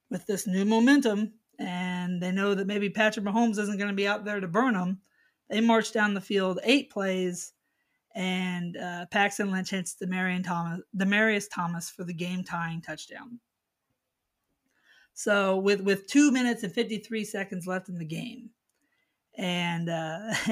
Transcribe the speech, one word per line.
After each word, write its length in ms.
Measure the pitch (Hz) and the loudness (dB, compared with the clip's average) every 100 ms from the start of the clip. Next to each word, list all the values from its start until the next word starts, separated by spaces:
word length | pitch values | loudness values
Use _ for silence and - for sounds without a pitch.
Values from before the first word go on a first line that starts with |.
| _ | _
with 160 | 185 | -8
this 220 | - 196 - | -4 -4 0
new 180 | 185 | 0
momentum, 720 | 202 226 240 285 247 202 214 - _ - | 4 6 6 6 4 0 -2 -8 _ -10
and 640 | 190 180 180 180 180 180 | -6 -4 -4 -4 -4 -4
they 100 | 180 | -2
know 220 | 190 202 | 0 2
that 120 | 196 196 | 2 0
maybe 220 | 208 202 | 0 0
Patrick 380 | 214 214 214 202 | 2 2 2 0
Mahomes 320 | 214 233 208 | 2 2 2
isn't 200 | 208 202 | -2 -2
gonna 140 | 202 | -2
be 160 | 196 202 | 0 0
out 160 | 214 | 0
there 160 | 202 208 | -2 -4
to 80 | 185 | 0
burn 260 | 185 262 | 2 2
'em, 280 | 202 180 190 _ _ _ _ - | 2 0 -4 _ _ _ _ -4
they 120 | 208 | 2
march 320 | 233 226 214 | 6 6 4
down 220 | 226 208 | 2 2
the 60 | 196 | 0
field 380 | 185 196 185 185 | 0 0 2 0
eight 260 | - 277 - | 2 2 0
plays, 600 | - 196 185 185 175 - - _ _ _ _ _ - | -4 -2 0 -2 -4 -10 -18 _ _ _ _ _ -6
and, 600 | 185 185 185 180 175 170 | -2 -2 -2 -4 -6 -6
uh, 300 | 180 175 175 | -8 -8 -2
Paxton 400 | 214 202 202 202 | 2 2 2 -2
Lynch 180 | 190 185 | -2 -2
hits 240 | 190 175 | -4 -6
Demarius 500 | - 185 185 185 180 | -6 -4 -2 0 -2
Thomas, 360 | 185 170 170 170 - 190 | -2 -2 -4 -6 -8 -2
Demarius 500 | 190 202 220 208 202 | 2 4 4 2 -2
Thomas 400 | - 170 170 - | -4 -4 -4 -8
for 140 | - | -10
the 100 | 175 | -10
game-tying 680 | 170 175 185 185 175 170 165 | -6 -6 -6 -6 -6 -6 -6
touchdown. 560 | 165 156 - - - 240 _ _ _ _ _ _ _ _ _ _ _ _ _ _ _ _ _ | -10 -12 -14 -18 -16 -18 _ _ _ _ _ _ _ _ _ _ _ _ _ _ _ _ _
So 420 | - - 202 196 190 | -6 0 2 4 2
with, 260 | 196 202 | 4 2
with 260 | 196 196 - | 2 0 2
two 240 | 285 294 | 6 6
minutes 320 | 254 247 233 | 6 2 0
and 80 | 202 | -2
fifty-three 520 | 196 226 214 - 220 | -2 -2 -4 -4 -6
seconds 400 | 214 202 196 185 | -4 -6 -6 -6
left 240 | 175 185 185 | -6 -6 -6
in 80 | 175 | -10
the 80 | |
game, 460 | 160 165 240 - - - _ _ _ _ _ _ _ - | -8 -8 -8 -12 -18 -20 _ _ _ _ _ _ _ -6
and, 500 | 185 175 175 170 170 | -4 -2 -2 -2 -2
uh, 460 | 165 160 160 220 - - | -2 -4 -6 -6 -2 0